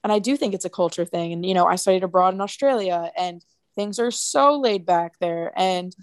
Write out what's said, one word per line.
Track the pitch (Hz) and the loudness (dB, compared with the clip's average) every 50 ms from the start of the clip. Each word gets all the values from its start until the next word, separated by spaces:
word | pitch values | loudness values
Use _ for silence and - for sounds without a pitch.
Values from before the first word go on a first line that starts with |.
| - | -2
and | 208 | 0
I | 208 226 | 0 2
do | 190 240 277 | 2 0 -2
think | 285 294 214 196 | 0 0 -2 -4
it's | 180 - | -4 -6
a | 175 | -8
culture | - - 180 165 - - 170 | -2 -2 -2 -2 0 -2 -6
thing. | 170 - 175 170 170 | -4 -2 -4 -4 -4
And, | 170 170 175 | -4 -4 -2
you | 185 190 | 0 2
know, | 180 175 | 4 4
I | 175 180 | 4 4
studied | 180 - 196 190 185 190 | 2 2 2 2 2 2
abroad | 180 180 185 180 185 190 | 2 2 4 4 4 2
in | 190 | 0
Australia | 196 208 - - 277 277 262 220 196 185 175 170 170 165 - | -6 -6 -4 0 2 2 2 2 0 -2 -2 -2 -4 -6 -6
and | 180 180 180 175 175 _ _ _ _ _ _ - | -6 -6 -6 -6 -12 _ _ _ _ _ _ -8
things | - 208 208 196 240 | -8 -6 -6 -4 -2
are | 233 240 | -2 -2
so | 233 - - - - 277 277 285 294 | -2 -4 -6 -2 2 4 4 4 4
laid | 285 262 226 208 190 165 | 4 2 0 0 0 0
back | 185 175 170 170 170 _ - | 2 2 2 0 -4 _ -6
there. | 180 170 170 170 170 - - | -4 -4 -4 -4 -6 -6 -2
And | - 185 185 185 180 180 180 - _ | -2 0 0 0 -2 -4 -8 -12 _